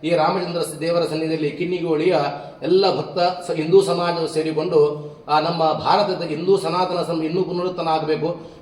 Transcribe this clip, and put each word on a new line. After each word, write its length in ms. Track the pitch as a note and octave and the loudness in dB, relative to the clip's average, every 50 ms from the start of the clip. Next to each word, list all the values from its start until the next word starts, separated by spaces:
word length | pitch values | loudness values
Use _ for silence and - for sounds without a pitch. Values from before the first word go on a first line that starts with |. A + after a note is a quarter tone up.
| - | 0
ಈ 60 | D#3+ | 0
ರಾಮಚಂದ್ರ 520 | E3+ E3 D#3 E3 F3+ F#3+ F3+ F3 E3+ E3+ | 2 2 2 2 0 0 -2 -4 -4 -4
ಸ-, 180 | D#3 - D3+ D3 | -4 -4 -6 -6
ದೇವರ 220 | D3+ E3+ E3+ E3+ E3 | -2 0 0 0 0
ಸನ್ನಿಧಿಯಲ್ಲಿ 480 | D3 D3+ D#3 D#3+ D#3+ D#3+ D3+ D3+ C#3+ | 0 -2 -4 -2 -2 -2 -2 -2 -4
ಕಿನ್ನಿಗೋಳಿಯ 640 | - - F3 E3+ F#3 E3+ E3 E3+ D#3+ D3+ D#3+ F#3 F3 D3 - - - - - - - - - | -2 -4 -4 -4 -2 -4 -2 0 0 2 2 2 2 2 0 -2 -4 -8 -12 -14 -14 -8 0
ಎಲ್ಲ 340 | D#3 F3+ F#3+ G3 F#3 F3 | 2 4 4 4 4 0
ಭಕ್ತ 220 | - C#3+ - - F3+ | 0 -4 -4 -2 0
ಸ-, 360 | F3 F3 F3+ - - - D#3+ | 0 0 0 -4 -6 -6 -4
ಹಿಂದೂ 260 | D#3 D#3 E3 F#3 G3 | -4 0 6 6 6
ಸಮಾಜವು 460 | F#3 E3 E3+ E3+ F3 E3+ E3+ E3 D#3+ | 6 6 0 0 0 -2 0 -2 -4
ಸೇರಿಕೊಂಡು 520 | D3+ D#3 D#3 D#3+ D#3+ D#3 D#3 D#3 F3+ E3+ D3+ D3 D3 D3 D3+ - - - - - - | -2 -2 -2 -2 0 -2 -2 -2 2 4 4 4 4 2 -6 -10 -14 -16 -16 -4 0
ಆ 100 | D3+ D#3 | 0 2
ನಮ್ಮ 220 | D#3 E3+ E3+ E3 D#3+ D#3 D3 | 2 0 0 2 2 2 2
ಭಾರತದ 500 | - - C#3 F#3 G3+ G3+ G3 F3+ E3+ E3+ | 0 2 2 4 4 4 0 -2 -4 -4
ಹಿಂದೂ 340 | D#3+ D3+ D3 F3 F#3 G3 | -6 -4 -2 2 2 2
ಸನಾತನ 440 | F#3 - E3 E3+ F#3 F#3 F3+ F3+ F3 D#3+ | 2 2 -2 0 0 0 0 0 -4 -2
ಸಂ-, 180 | - E3+ D#3+ D#3+ | -2 -2 -2 -2
ಇನ್ನೂ 180 | D#3 E3 F#3+ F3+ | -2 0 -2 -2
ಪುನರುತ್ಥಾನ 440 | D#3+ F3 F3 F3 F#3 F3 F3 D#3+ | -2 -2 -4 -4 -4 -4 -4 -2
ಆಗಬೇಕು, 420 | E3 D#3+ D#3 D3+ D3+ D#3 D3 D3+ E3 E3+ - - - - - | 0 0 0 0 0 -2 0 0 -4 -4 -6 -10 -16 -20 -14